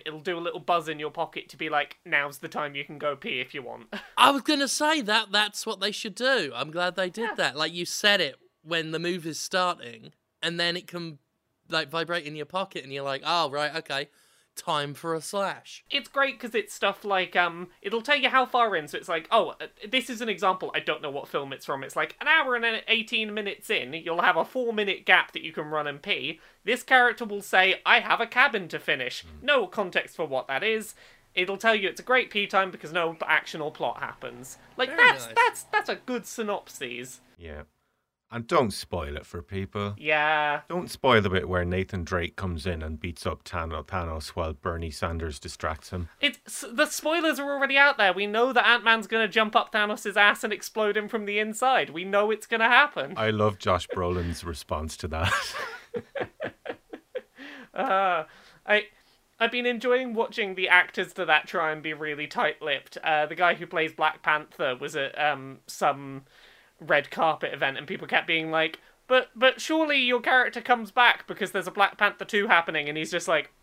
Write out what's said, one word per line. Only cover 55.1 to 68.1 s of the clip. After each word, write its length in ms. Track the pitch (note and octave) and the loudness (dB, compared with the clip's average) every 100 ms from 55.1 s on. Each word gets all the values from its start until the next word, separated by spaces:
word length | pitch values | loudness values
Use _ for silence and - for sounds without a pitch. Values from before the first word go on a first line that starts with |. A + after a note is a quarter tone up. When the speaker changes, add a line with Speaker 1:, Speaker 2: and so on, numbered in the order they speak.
| D#2+ E2 C5+ - D5+ C5 A4+ - | 0 0 0 -4 -8 -10 -12 -10
Speaker 3:
<laughs> 440 | A#4+ - C#5 - - - - - - _ - _ B4+ - - C#4 C#4+ B3 | -10 -8 -10 -10 -8 -12 -10 -14 -14 _ -20 _ -14 -12 -20 -18 -18 -14
Speaker 1:
Uh, 500 | - F3+ F#3+ G3 E3+ D#3+ - - - - | -6 0 2 2 0 -4 -12 -20 -10 0
I, 200 | G#3 G#3 _ _ _ _ - | 2 0 _ _ _ _ -2
I've 140 | A3+ | 0
been 140 | A#3+ B3 | 0 0
enjoying 480 | A#3+ B3 B3 C4 | 0 2 2 2
watching 400 | A3 A3 G#3+ G3+ | -2 -2 -2 -4
the 140 | F#3 F#3 | -2 4
actors 440 | F3+ F3+ - F3+ | 4 4 0 -6
to 100 | - E3+ | -2 4
that 200 | D3+ - | 4 4
try 240 | F#3 D#3+ | -2 -2
and 120 | D#3 | -2
be 100 | D#3 | -6
really 320 | D3+ D3+ D3 D3+ | -6 -6 -6 -6
tight-lipped. 720 | G#3 D3+ D3+ D#3 C3+ - - | -2 -2 0 -2 -4 -4 -8
Uh, 220 | D#3 D#3 D3+ | 0 2 2
the 80 | D#3+ | 2
guy 180 | F3 | 2
who 120 | E3 F3 | 2 -2
plays 260 | F3 D#3+ | -2 -2
Black 300 | D#3 D#3 - | 2 0 0
Panther 540 | - D3+ D3+ - D3+ B2 | 0 0 0 -4 -2 -2
was 160 | C#3 D3 | -4 -4
at, 200 | C3+ - | -4 0
um, 400 | D3 C3+ C3+ C3+ - | 0 0 -6 -16 -16
some 560 | - E3 C#3 C#3 C3+ - _ - _ _ - | -2 0 0 -4 -12 -16 _ -20 _ _ -12
red 300 | D3+ D3+ C#3+ | 0 0 0
carpet 420 | - E3 D3+ D#3 | 0 2 2 -2
event, 240 | C#3 C#3+ C3 | -2 -2 -2
and 80 | D3 | -8
people 220 | - | -10
kept 180 | D#3 | 0